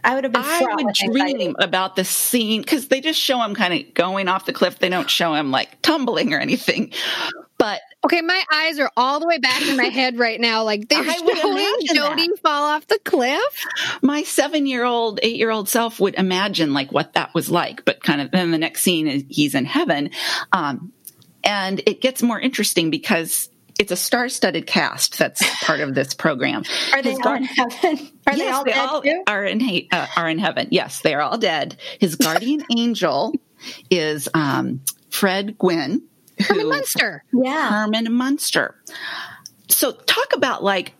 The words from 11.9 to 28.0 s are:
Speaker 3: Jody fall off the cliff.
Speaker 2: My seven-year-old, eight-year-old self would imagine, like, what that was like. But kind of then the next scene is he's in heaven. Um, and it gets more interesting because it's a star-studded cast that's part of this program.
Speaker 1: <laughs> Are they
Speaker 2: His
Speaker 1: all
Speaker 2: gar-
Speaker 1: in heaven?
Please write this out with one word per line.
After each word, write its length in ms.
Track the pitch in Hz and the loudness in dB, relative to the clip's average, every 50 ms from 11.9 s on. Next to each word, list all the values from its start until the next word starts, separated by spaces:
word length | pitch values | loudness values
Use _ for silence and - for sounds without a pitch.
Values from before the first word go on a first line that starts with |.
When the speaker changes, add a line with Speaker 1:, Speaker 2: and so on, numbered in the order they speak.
| 330 | 2
Speaker 3:
Jody 340 | 294 294 294 302 285 330 339 415 - | 2 2 2 0 0 0 -2 -2 0
fall 220 | - 320 294 294 294 | 0 0 2 2 2
off 240 | 294 302 311 - | 0 0 -2 0
the 120 | - 415 427 _ | 0 -2 0 _
cliff. 600 | - - 302 240 247 277 349 466 587 - - - - 932 - 1077 1077 - - | 0 2 2 2 2 2 2 0 -2 -2 -6 -10 -8 -6 -4 -4 -4 -2 2
Speaker 2:
My 220 | - 269 285 294 302 | 2 2 2 2 -2
seven-year-old, 960 | - - - 269 294 311 302 277 277 262 240 240 247 240 233 226 226 208 - - | 0 0 0 2 2 2 0 0 0 0 0 0 2 2 2 0 0 0 0 0
eight-year-old 440 | 226 233 - 226 226 220 220 196 | 0 2 2 0 0 0 -2 -2
self 320 | - - 233 233 226 226 - | 0 0 0 0 0 0 0
would 160 | 185 196 - | 0 0 2
imagine, 580 | - 190 185 185 180 196 208 190 - 160 147 139 | 0 0 2 2 2 0 0 0 0 0 2 2
like, 180 | 143 135 139 - | 0 -2 0 0
what 200 | 139 151 - - | -2 -2 0 -2
that 200 | 170 160 - - | -2 -2 0 -2
was 160 | 170 131 - | -4 0 2
like. 340 | 123 175 143 - - - - | 0 0 0 0 -6 -2 -2
But 180 | - - - - | -2 -2 0 0
kind 180 | - 147 143 | 0 0 0
of 100 | 139 131 | -2 0
then 200 | - 185 180 170 | 0 0 2 2
the 60 | 165 156 | 2 0
next 240 | 160 - - - - | 0 -2 -2 0 0
scene 240 | 190 180 160 156 | 2 2 2 0
is 160 | 151 131 143 139 | 0 -2 -2 -4
he's 280 | 135 - 147 147 143 135 | -4 0 0 0 2 2
in 100 | 135 123 | -2 -2
heaven. 460 | 135 - 277 349 - 160 143 147 - - - - - - - - - - | 0 0 0 2 2 0 0 0 -4 -6 -6 -4 -4 -4 -4 -2 0 0
Um, 400 | 185 156 143 135 - 151 196 - _ _ - _ _ - - _ _ - | 0 0 -2 -4 -6 -10 -14 -18 _ _ -20 _ _ -20 -20 _ _ -2
and 380 | 196 208 202 190 190 196 190 - | 0 0 0 -2 -2 -4 0 0
it 140 | 214 196 - | -2 -2 0
gets 240 | - 262 262 - 240 | -2 -2 0 0 0
more 160 | 240 226 202 | 0 0 0
interesting 520 | - 262 262 - 208 - - - 165 160 | -2 -2 -2 0 -2 0 0 0 0 0
because 580 | 147 135 - - - 170 165 185 - - - - _ _ _ _ _ - | 0 -2 0 0 0 0 0 -2 -4 -4 -4 -6 _ _ _ _ _ -2
it's 120 | 202 196 | -2 -2
a 60 | 175 | 0
star-studded 680 | 185 - - - 240 247 247 254 - - 190 175 165 - | -4 0 0 0 0 0 -2 -2 0 0 0 0 -2 -4
cast 500 | - - 196 147 - - 143 - - - | 0 0 0 0 0 -2 -2 -2 -2 0
that's 260 | - 156 135 - - - - - - - | 0 -2 0 0 0 0 0 0 -2 0
part 160 | - 156 143 | 0 0 0
of 120 | 151 139 135 | 0 0 0
this 200 | 139 135 135 - | -2 -2 -2 -4
program. 500 | - - 160 147 123 147 135 120 107 - - - - | 0 0 0 0 2 -2 -2 -2 -4 -6 -6 -6 -4
Speaker 1:
<laughs> 140 | - - - | -2 0 0
Are 80 | - | 0
they 80 | 240 - | 0 -2
Speaker 2:
His 80 | 262 262 | -2 0
Speaker 1:
all 40 | 240 | 0
Speaker 2:
gar- 120 | 220 285 | 0 0
Speaker 1:
in 60 | 247 262 | 0 -4
heaven? 680 | 254 - - 254 233 - - - 359 302 - | -2 0 0 0 0 0 0 0 0 0 0